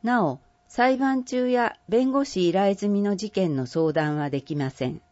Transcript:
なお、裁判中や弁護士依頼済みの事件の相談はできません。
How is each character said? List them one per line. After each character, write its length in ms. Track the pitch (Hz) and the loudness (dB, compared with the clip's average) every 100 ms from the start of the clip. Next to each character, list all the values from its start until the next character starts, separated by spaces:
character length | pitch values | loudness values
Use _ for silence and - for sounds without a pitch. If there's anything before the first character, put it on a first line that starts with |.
な 220 | 226 240 | 0 0
お、 160 | 170 135 _ _ _ | 0 -2 _ _ _
裁 280 | - 247 262 | 0 2 4
判 280 | 269 269 254 | 0 0 -2
中 240 | 254 254 | -2 0
や 260 | 247 233 - - | 2 0 -4 -2
弁 240 | 214 262 | 0 2
護 100 | 269 | 0
士 240 | 277 190 175 | -2 0 2
依 60 | |
頼 220 | 175 202 196 | 4 2 0
済 120 | 208 | 0
み 140 | 202 | 0
の 160 | 202 196 | 0 -2
事 140 | 208 | -4
件 260 | 196 185 139 | -2 0 0
の 80 | 127 | -2
相 260 | 165 160 | 0 0
談 240 | 156 151 151 | 2 0 -2
は 140 | 143 | -2
で 120 | 139 | -4
き 140 | - 147 | -4 -4
ま 140 | 135 | -4
せ 180 | - 131 | -4 -6
ん。 140 | 151 _ | -6 _